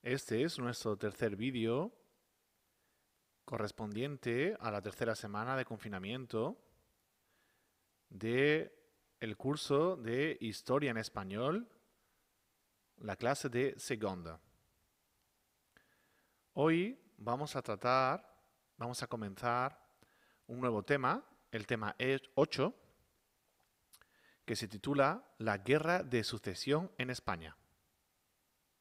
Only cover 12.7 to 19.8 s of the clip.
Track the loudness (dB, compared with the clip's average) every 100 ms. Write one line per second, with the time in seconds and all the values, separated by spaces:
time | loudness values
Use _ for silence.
12.7 | _ _ _ -6 -2 0 0 0 0 0
13.7 | -2 -4 -2 -2 -4 -8 -14 _ _ _
14.7 | _ _ _ _ _ _ _ _ _ _
15.7 | -20 _ _ _ _ _ _ _ 2 4
16.7 | 4 2 -4 _ -12 -4 -2 -2 -6 -4
17.7 | 0 4 4 4 0 -6 -20 _ _ _
18.7 | _ -8 -6 -6 -4 -6 -2 0 2 0
19.7 | -4